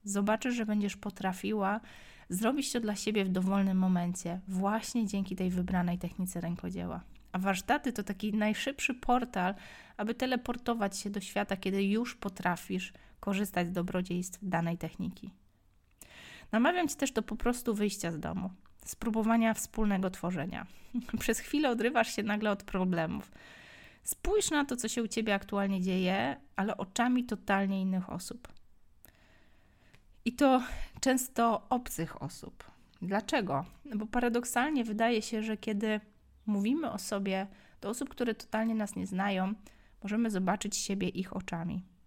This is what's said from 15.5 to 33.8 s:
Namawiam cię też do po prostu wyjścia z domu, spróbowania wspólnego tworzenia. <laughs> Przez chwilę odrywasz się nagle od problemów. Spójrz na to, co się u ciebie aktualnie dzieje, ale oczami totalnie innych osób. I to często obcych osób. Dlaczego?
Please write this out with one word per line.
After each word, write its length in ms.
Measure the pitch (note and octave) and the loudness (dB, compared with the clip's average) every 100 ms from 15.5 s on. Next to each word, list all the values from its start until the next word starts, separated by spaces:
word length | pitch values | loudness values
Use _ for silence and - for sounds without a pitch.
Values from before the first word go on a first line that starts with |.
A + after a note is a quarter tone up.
| _ _ _ _ _ - - - - - | _ _ _ _ _ -20 -20 -18 -18 -2
Namawiam 360 | A3 C4+ F4+ D#4+ | 4 4 4 0
cię 80 | - | 0
też 160 | C4 | 0
do 100 | - | 0
po 140 | - A3 | -2 0
prostu 380 | A#3+ A#3+ - | 0 0 0
wyjścia 380 | G#3 G#3 F#3+ E3+ | 2 0 0 -4
z 80 | E3+ | -4
domu, 300 | E3+ F#3+ F#3 F#3 - - - | -4 -4 -6 -8 -20 -18 -14
spróbowania 680 | - A#3 G#3+ A3 A3+ A3+ | -6 -2 0 4 4 4
wspólnego 560 | G#3+ - - G#3 G3 F#3+ | 2 -4 0 2 4 0
tworzenia. 560 | F#3 E3+ F3+ F#3 - - - - | -2 -2 -2 -4 -6 -10 -16 -8
<laughs> 260 | A#3+ - A3 | -6 -4 -2
Przez 200 | - A3+ | 0 0
chwilę 300 | - D4 D4 | 0 2 2
odrywasz 460 | A#3 A3+ C#4 A3+ - | 2 2 4 2 0
się 80 | |
nagle 280 | G#3 G#3 G#3+ | -2 0 0
od 120 | G3+ | 0
problemów. 680 | - F#3+ F#3 E3+ D#3+ - - - - - - - - - | -2 0 2 2 0 -4 -8 -18 -20 -20 -20 -20 -20 -12
Spójrz 480 | - - - G#4 - | -8 -2 2 4 4
na 140 | D4+ C#4+ | 2 2
to, 100 | B3 | 0
co 120 | A3+ | -2
się 160 | - | 0
u 40 | A3+ | 0
ciebie 280 | - A3 G3 | 0 2 0
aktualnie 460 | - G3+ G3 F#3+ | 2 0 2 2
dzieje, 560 | F#3 F#3 F3+ F#3+ B3 C4+ - - | 2 4 4 2 0 -2 -6 -2
ale 220 | G3+ - | -2 -2
oczami 460 | F#3+ - B3 B3 | -2 2 4 4
totalnie 580 | A#3+ G#3 - G3 G3 G3 | 2 -4 2 2 4 2
innych 280 | F#3+ F#3 F#3 | 0 0 -2
osób. 380 | F3+ - A#3+ - - - - - - - _ - - - - _ _ - - - - A#3+ | -6 -8 -12 -12 -18 -20 -20 -20 -20 -20 _ -20 -20 -20 -20 _ _ -20 -20 -20 -6 -4
I 80 | |
to 280 | B3 C#4 B3+ B3+ - - - | 4 6 6 4 -4 -6 0
często 680 | C4 B3+ B3+ - A#3 G#3 - | 2 2 0 2 4 2 0
obcych 520 | B3 B3 - E3 - | -2 -2 -6 -6 -6
osób. 500 | E3+ - - - - - - - | -10 -10 -16 -16 -20 -20 -20 -8
Dlaczego? 640 | F3+ G3 G3+ D4 F3+ C#3 F3 - | -2 -2 2 0 2 -2 -2 -12